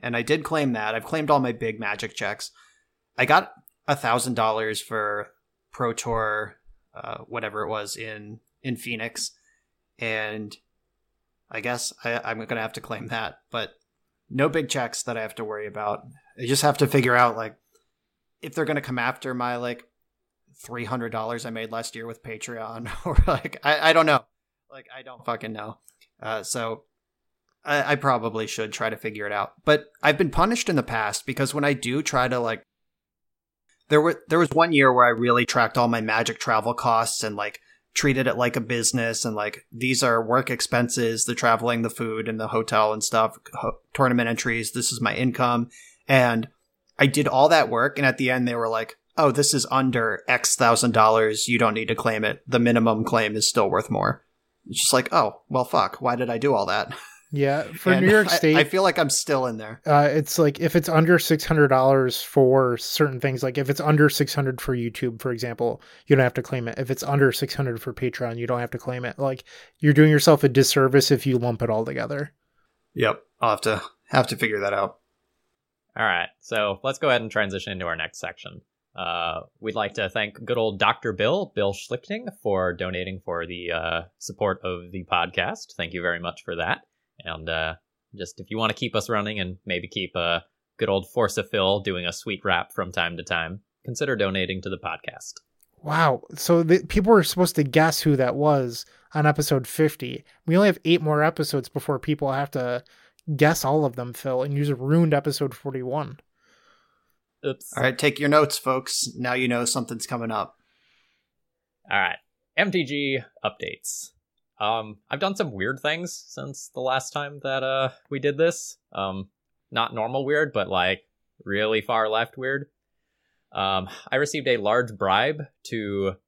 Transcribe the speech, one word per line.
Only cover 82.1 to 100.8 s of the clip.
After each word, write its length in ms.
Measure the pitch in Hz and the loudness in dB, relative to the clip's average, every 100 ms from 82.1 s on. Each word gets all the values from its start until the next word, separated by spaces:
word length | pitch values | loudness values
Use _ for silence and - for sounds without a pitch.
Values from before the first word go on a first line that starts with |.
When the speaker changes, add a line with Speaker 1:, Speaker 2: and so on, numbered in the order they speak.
| 214 240 - | -10 -10 -8
Speaker 3:
for 300 | 107 95 92 | -2 0 0
donating 500 | 87 92 90 92 92 - | -4 -6 -6 -8 -10 -8
for 220 | 85 82 | -8 -6
the, 240 | 87 87 | -8 -6
uh, 300 | 82 82 82 87 _ | -4 -2 -6 -8 _
support 400 | - - 101 92 | -14 -4 -2 -2
of 280 | 95 90 87 | -6 -8 -10
the 120 | 95 85 | -12 -4
podcast. 640 | 87 87 92 87 - - - | -2 -2 -2 -4 -6 -14 -10
Thank 180 | 85 | -8
you 100 | 87 | -4
very 160 | 87 85 | -4 -4
much 240 | 87 - - | -6 -10 -10
for 120 | 85 | -6
that. 240 | 82 - _ _ _ _ 82 | -4 -6 _ _ _ _ -14
And, 220 | 80 82 | -10 -6
uh, 280 | 80 80 80 _ _ _ 104 | -4 -6 -8 _ _ _ -16
just 220 | 87 - | -16 -14
if 100 | 95 | -10
you 80 | 110 | -4
wanna 160 | 113 | -2
keep 220 | - 117 110 | -2 -4 -4
us 120 | 110 | -2
running 320 | 110 104 107 | -4 -4 -6
and 180 | 90 95 101 | -8 -10 -8
maybe 200 | 90 87 | -8 -6
keep, 280 | 104 92 90 | -8 -6 -4
uh, 240 | 85 85 - _ _ - | -2 -2 -4 _ _ -6
good 120 | 104 | -2
old 200 | 98 - | -2 -2
Force 260 | 120 104 - | -2 0 -2
of 100 | - | -4
Phil 300 | 107 95 101 | 0 2 0
doing 260 | 98 90 87 | -2 -4 -6
a 60 | |
sweet 320 | - 113 95 | -8 -8 -6
rap 300 | 98 87 - | -2 -2 -2
from 180 | - 90 | -8 -6
time 260 | 90 85 85 | -2 -4 -4
to 60 | |
time, 380 | 85 87 82 101 _ _ - | -6 -4 -4 -10 _ _ -12
consider 300 | 117 139 110 | -6 -4 -2
donating 460 | 98 95 92 92 | -2 -2 -4 -6
to 60 | 95 | -8
the 100 | 90 | -8
podcast. 560 | 85 80 - - - - _ _ _ _ | -8 -10 -12 -16 -20 -20 _ _ _ _
Speaker 2:
Wow. 400 | 151 156 160 123 - | -4 2 2 0 -6
So 300 | 147 - 170 | -8 2 4
the, 200 | 160 180 | 6 2
people 300 | - 208 196 | 4 0 6
were 100 | 214 | 6
supposed 320 | 147 180 180 - | 6 0 0 2
to 80 | |
guess 380 | 139 156 160 - | 2 4 2 2
who 140 | 156 139 | 2 2
that 200 | 123 139 | 2 2
was 500 | 151 143 123 117 - _ _ | 2 2 0 -8 -16 _ _
on 140 | 151 151 | 0 2
episode 400 | 147 143 139 123 | 2 0 0 0
fifty. 580 | - 156 - 123 127 _ _ - | 0 0 0 -10 -10 _ _ 2
We 100 | 175 | 4
only 100 | 202 | 4
have 120 | 165 | 2